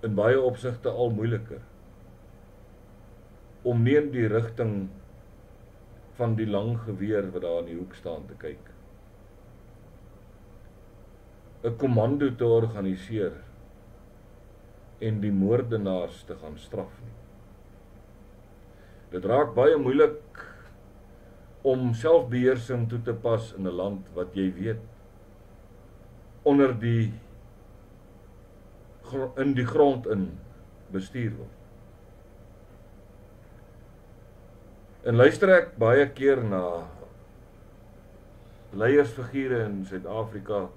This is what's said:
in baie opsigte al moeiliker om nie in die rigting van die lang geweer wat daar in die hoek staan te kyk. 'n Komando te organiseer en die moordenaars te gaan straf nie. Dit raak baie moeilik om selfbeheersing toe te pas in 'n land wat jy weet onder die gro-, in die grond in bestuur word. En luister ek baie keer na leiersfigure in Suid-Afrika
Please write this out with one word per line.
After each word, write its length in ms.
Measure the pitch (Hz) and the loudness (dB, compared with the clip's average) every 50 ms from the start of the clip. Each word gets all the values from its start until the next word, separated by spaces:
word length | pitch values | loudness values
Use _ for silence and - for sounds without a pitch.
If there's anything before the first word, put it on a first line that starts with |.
in 120 | - 113 107 | -4 -2 0
baie 260 | 98 104 117 131 135 | 2 4 4 4 4
opsigte 480 | 127 127 120 - - 127 117 - - 127 | 2 0 -2 -2 -6 -8 -8 -4 -6 -6
al 220 | 98 110 123 120 | -2 0 -2 0
moeiliker 500 | 110 104 110 117 117 107 113 - - - - - - - - - - - - - - - - - - - - - - - - - - - - - - - - - - - - - - - - - - - - | 0 -2 -2 -2 -2 -4 -6 -10 -16 -16 -16 -20 -20 -20 -20 -20 -20 -20 -20 -20 -20 -20 -20 -20 -20 -20 -20 -20 -20 -20 -20 -20 -20 -20 -20 -20 -20 -20 -20 -20 -20 -20 -20 -20 -20 -20 -20 -20 -20 -6 -4
om 180 | 123 120 117 | 0 2 2
nie 140 | 117 127 143 | 4 4 4
in 140 | 147 151 143 | 4 2 2
die 180 | 123 123 113 107 | -2 -2 0 2
rigting 600 | 104 113 113 - - - 120 110 104 98 95 95 - - - - - - - - - - - - - - - - - - - - - - - - - - | 2 0 -2 -2 -4 -4 -4 -2 -2 -4 -6 -8 -10 -16 -20 -20 -20 -20 -20 -20 -20 -20 -20 -20 -20 -20 -20 -20 -20 -20 -20 -20 -20 -20 -20 -20 -8 -4
van 180 | 123 113 113 | -2 -2 0
die 100 | 107 113 | 0 -2
lang 320 | 107 101 98 104 117 120 113 | -2 -2 -2 -2 -2 -4 -6
geweer 520 | 113 113 101 92 98 104 107 104 98 92 | -6 -8 -8 -6 -4 -2 0 -2 -2 -2
wat 100 | 87 90 | -6 -6
daar 160 | 87 85 85 85 | -6 -4 -4 -4
in 80 | 85 | -4
die 100 | 85 82 | -6 -10
hoek 180 | 85 92 92 - | -10 -12 -12 -14
staan 320 | - - 87 82 76 69 | -14 -10 -10 -10 -10 -12
te 80 | 64 - | -16 -18
kyk. 360 | - - 78 73 - - - - - - - - - - - - - - - - - - - - - - - - - - - - - - - - - - - - - - - - - - - - - - - - - - - - - - - - - - - - - - | -14 -14 -14 -14 -14 -18 -20 -20 -20 -20 -20 -20 -20 -20 -20 -20 -20 -20 -20 -20 -20 -20 -20 -20 -20 -20 -20 -20 -20 -20 -20 -20 -20 -20 -20 -20 -20 -20 -20 -20 -20 -20 -20 -20 -20 -20 -20 -20 -20 -20 -20 -20 -20 -20 -20 -20 -20 -20 -20 -20 -20 -20 -20 -20 -6 -6
'n 120 | 117 117 | -6 -4
Komando 540 | 113 139 131 123 110 107 120 143 143 143 135 | -2 -2 2 2 2 2 2 0 0 0 -2
te 140 | 120 - 123 | 0 0 2
organiseer 880 | 117 113 113 110 110 113 104 98 95 95 92 - - 113 107 98 87 - - - - - - - - - - - - - - - - - - - - - - - - - - - - - - - - - - | 4 4 4 2 0 -4 -4 -4 -4 -4 -6 -8 -8 -4 -4 -4 -4 -6 -10 -18 -20 -20 -20 -20 -20 -20 -20 -20 -20 -20 -20 -20 -20 -20 -20 -20 -20 -20 -20 -20 -20 -20 -20 -20 -20 -20 -20 -20 -20 -14 -6
en 200 | 113 110 110 104 | -4 -4 -2 -2
die 120 | 101 104 | -2 0
moordenaars 920 | 101 95 95 101 117 123 117 117 117 107 101 95 95 92 87 - - - - | 2 2 2 4 2 2 0 0 -4 -2 -2 -2 -2 -4 -4 -6 -10 -14 -16
te 120 | - 80 | -16 -16
gaan 220 | - 78 78 76 78 | -14 -14 -16 -16 -16
straf 420 | - - - - 95 - - - | -16 -10 -10 -10 -10 -10 -14 -18
nie. 120 | - - - - - - - - - - - - - - - - - - - - - - - - - - - - - - - - - - - - - - - - - - | -18 -18 -18 -20 -20 -20 -20 -20 -20 -20 -20 -20 -20 -20 -20 -20 -20 -20 -20 -20 -20 -20 -20 -20 -20 -20 -20 -20 -20 -20 -20 -20 -20 -20 -20 -20 -20 -20 -20 -20 -20 -10
Dit 140 | - 92 95 | -10 -6 -2
raak 300 | 98 117 139 147 123 - | 0 2 2 2 2 2
baie 220 | 117 127 147 160 | 4 4 6 4
moeilik 440 | 147 135 123 131 147 156 147 151 - - - - - - - - - - - - - - - - - - - - - - - - - - - - - | 4 2 0 4 6 4 4 4 -4 -16 -18 -20 -20 -18 -18 -20 -20 -20 -20 -20 -20 -20 -20 -20 -20 -20 -20 -20 -20 -20 -20 -20 -20 -20 -20 -20 -2
om 320 | - 139 131 127 127 120 113 | 0 0 0 2 0 -2 -2
selfbeheersing 960 | 113 - 160 165 165 165 120 123 123 127 127 131 120 - - 127 120 117 110 | -2 4 6 6 6 6 2 -2 2 4 2 2 2 -2 -6 -4 -4 -4 -4
toe 140 | 120 120 | -4 -6
te 120 | 117 123 113 | -6 -6 -6
pas 400 | - - 120 113 104 - - - | -4 0 0 0 0 -2 -8 -10
in 120 | 95 95 | -8 -6
'n 100 | 90 87 | -6 -4
land 320 | 87 90 101 101 95 95 - - | -4 -4 -4 -6 -8 -12 -12 -8
wat 220 | 85 90 - - | -8 -8 -6 -2
jy 160 | 98 95 95 | -2 -2 -2
weet 280 | 95 87 95 113 110 110 - - - - - - - - - - - - - - - - - - - - - - - - - - - - - - - - - | -2 -4 -6 -6 -6 -6 -10 -16 -20 -20 -20 -20 -20 -20 -20 -20 -20 -20 -20 -20 -20 -20 -20 -20 -20 -20 -20 -20 -20 -20 -20 -20 -20 -20 -20 -20 -20 0 2
onder 360 | 147 139 139 139 127 120 107 | 4 6 6 6 4 2 0
die 320 | 110 117 117 117 110 110 113 113 - - - - - - - - - - - - - - - - - - - - - - - - - - - - - - - - - - - - | 0 0 2 2 0 0 -4 -10 -16 -20 -20 -20 -20 -20 -20 -20 -20 -20 -20 -20 -20 -20 -20 -20 -20 -20 -20 -20 -20 -20 -20 -20 -20 -20 -20 -20 -20 -20 -20 -20 -20 -20 -20 -20
gro-, 300 | - - 127 135 131 127 - | -16 -10 -6 -6 -6 -6 -4
in 180 | 131 135 143 135 | -2 0 0 0
die 120 | 123 120 | 0 -2
grond 400 | 113 - 156 147 143 131 123 120 | 0 4 6 6 6 6 2 -2
in 320 | - 107 98 92 82 - - - - - - - - - - - - | -2 -2 -2 -2 -4 -6 -14 -16 -20 -20 -20 -20 -20 -20 -20 -18 -8
bestuur 440 | 95 95 95 - - 127 120 107 - | -8 -8 -8 -6 -6 -6 -6 -4 -6
word. 220 | 113 - - - - - - - - - - - - - - - - - - - - - - - - - - - - - - - - - - - - - - - - - - - - - - - - - - - - - - - - - - - - - - - - - - - - - - - - - | -8 -14 -16 -18 -20 -20 -20 -20 -20 -20 -20 -20 -20 -20 -20 -20 -20 -20 -20 -20 -20 -20 -20 -20 -20 -20 -20 -20 -20 -20 -20 -20 -20 -20 -20 -20 -20 -20 -20 -20 -20 -20 -20 -20 -20 -20 -20 -20 -20 -20 -20 -20 -20 -20 -20 -20 -20 -20 -20 -20 -20 -20 -20 -20 -20 -20 -20 -20 -20 -20 -20 -20 -8 -4
En 120 | 127 117 | 0 6
luister 320 | 117 127 147 156 - 202 190 | 8 8 8 8 6 6 8
ek 280 | 190 175 170 - - | 8 8 6 2 -2
baie 320 | - 113 110 120 139 143 139 | 2 4 6 6 6 4 2
keer 360 | - - 131 139 135 127 117 | 0 2 4 4 4 4 2
na 420 | 107 98 92 90 87 87 85 82 85 - - - - - - - - - - - - - - - - - - - - - - - - - - - - - - - - - - - - | -2 -2 -2 -2 -4 -4 -6 -10 -12 -16 -20 -20 -20 -20 -20 -20 -20 -20 -20 -20 -20 -20 -20 -20 -20 -20 -20 -20 -20 -20 -20 -20 -20 -20 -20 -20 -20 -20 -20 -20 -20 -20 -20 -20 -14
leiersfigure 920 | - 98 107 120 143 147 143 - - - 123 117 127 139 135 131 127 117 110 | -6 0 2 4 4 4 4 2 -2 -10 -12 -8 -6 -6 -2 -2 -2 -2 -2
in 200 | 104 101 98 95 | -2 -4 -8 -8
Suid-Afrika 840 | 92 95 92 - 87 104 110 107 110 110 104 95 - 107 101 92 92 - | -8 -10 -10 -10 -8 -6 -6 -6 -6 -8 -14 -8 -6 -4 -4 -4 -6 -12